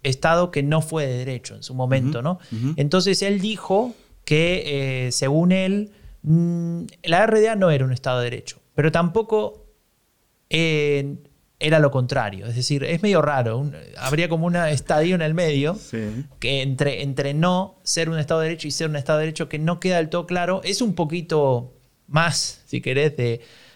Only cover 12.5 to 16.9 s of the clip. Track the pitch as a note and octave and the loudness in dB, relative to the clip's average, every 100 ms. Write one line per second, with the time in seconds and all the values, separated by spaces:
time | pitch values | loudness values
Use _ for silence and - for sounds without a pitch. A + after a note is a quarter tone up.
12.5 | A#2 B2 C#3+ - E3 G#3 F#3 D3 C#3 A#2 | -4 -2 -2 -2 0 2 4 4 2 0
13.5 | A2+ C#3+ D#2+ G1+ - C3 D#3 F3 E3 E3+ | 0 -4 -8 -18 -8 -2 0 0 0 0
14.5 | F3 E3 C#3+ - D#3 E3 F#3 D#3 D#3+ E3 | 0 0 0 2 2 4 2 2 0 2
15.5 | C#3+ C#3+ G#3 - A2+ G#2+ A2 C#3+ - - | 2 0 -2 -8 -6 -6 -6 -10 -6 -2
16.5 | C#3 C3+ C3 C#3+ | -2 -2 0 -2